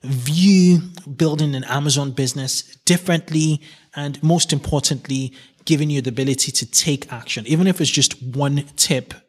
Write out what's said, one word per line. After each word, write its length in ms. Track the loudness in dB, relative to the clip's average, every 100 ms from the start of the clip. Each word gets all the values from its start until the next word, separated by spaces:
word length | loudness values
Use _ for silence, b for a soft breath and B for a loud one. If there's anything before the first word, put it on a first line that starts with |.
view 760 | -4 -4 0 4 6 8 8 6 2 -16 -16 -2
building 400 | 0 2 0 -2
an 80 |
Amazon 480 | -4 -2 0 0 -2
business 640 | -2 -4 -4 -6 -8 -10 _
differently, 800 | 2 2 2 -2 0 0 0 -2 B B B -10
and 260 | -10 -2
most 300 | 2 2 0
importantly, 800 | -2 0 -2 -2 -4 -4 -6 -6 B B B
giving 260 | -2 0 2
you 120 | -2
the 80 | -2
ability 420 | -4 -2 -2 -2
to 180 | -4 -2
take 400 | -2 0 -4 -6
action, 340 | -14 -10 -10 -2
even 200 | 2 2
if 120 | 2
it's 100 | 0
just 320 | 2 0 -2
one 440 | -8 -4 -2 -2 -4 -4
tip 380 | -2 -2 -4 -20